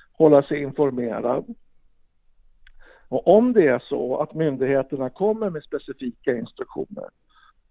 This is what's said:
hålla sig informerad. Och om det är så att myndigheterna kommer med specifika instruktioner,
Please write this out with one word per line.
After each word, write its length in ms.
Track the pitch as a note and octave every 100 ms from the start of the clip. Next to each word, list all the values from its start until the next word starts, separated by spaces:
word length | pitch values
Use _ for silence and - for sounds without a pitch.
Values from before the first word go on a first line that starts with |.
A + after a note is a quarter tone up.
| -
hålla 300 | _ D#3 C#3+
sig 200 | C#3 D3
informerad. 920 | C#3 C#3 C#3+ B2 A#2+ G#2 A#2+ C3+ - A#3 _ _ _ _ _ _ _ _ _ _ - - - - -
Och 200 | B2+ -
om 240 | G3+ B3
det 140 | A3+ D3+
är 120 | B2
så 380 | - C#3 B2 C3
att 180 | D3+
myndigheterna 760 | D#3+ D#3+ C3 C3 C#3 C3 C#3 B2+
kommer 400 | - G3+ A3 G#3+
med 120 | D#3
specifika 760 | - C#3+ - - B2 - - A#2+
instruktioner, 720 | - - - - C2+ - G1+ - _ _ _ _ _